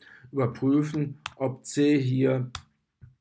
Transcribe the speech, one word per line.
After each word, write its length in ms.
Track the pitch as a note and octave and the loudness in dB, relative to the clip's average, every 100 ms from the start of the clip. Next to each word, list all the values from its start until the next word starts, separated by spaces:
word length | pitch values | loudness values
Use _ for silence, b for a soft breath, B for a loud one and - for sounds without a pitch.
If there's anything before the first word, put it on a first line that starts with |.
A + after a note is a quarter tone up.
| B B B | B B B
überprüfen, 840 | C3+ B2+ - C3+ C#3+ D3+ D3+ C#3+ - - - | -2 -2 0 2 2 2 -2 -4 -8 -16 -6
ob 300 | C3 C3+ - | -6 -6 -6
C 340 | D3 D3 D3 | 2 4 4
hier, 500 | B2+ C3 C3 C3 B2+ - - _ _ _ - _ | 2 2 2 0 -4 -10 -18 _ _ _ -20 _